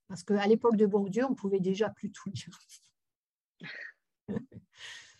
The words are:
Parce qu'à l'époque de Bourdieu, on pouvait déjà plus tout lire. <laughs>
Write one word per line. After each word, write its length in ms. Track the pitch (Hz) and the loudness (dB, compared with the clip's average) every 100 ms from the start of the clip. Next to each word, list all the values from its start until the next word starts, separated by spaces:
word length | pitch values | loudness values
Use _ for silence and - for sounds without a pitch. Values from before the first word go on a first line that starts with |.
| - | -14
Parce 140 | 185 | -8
qu'à 240 | - 202 202 | 0 2 4
l'époque 300 | 226 233 214 | 4 4 4
de 100 | 214 | 4
Bourdieu, 380 | 208 196 208 269 | 4 0 0 0
on 60 | |
pouvait 260 | - 196 196 | 0 0 0
déjà 300 | 185 190 208 | 2 0 -2
plus 200 | - 208 | -4 -12
tout 200 | - 196 | -12 -12
lire. 280 | 202 165 - _ - _ _ _ _ _ _ _ _ | -12 -14 -20 _ -20 _ _ _ _ _ _ _ _
<laughs> 1000 | - - - - _ _ - 202 - - - - - - - | -16 -14 -16 -18 _ _ -10 -10 -10 -18 -20 -20 -18 -18 -20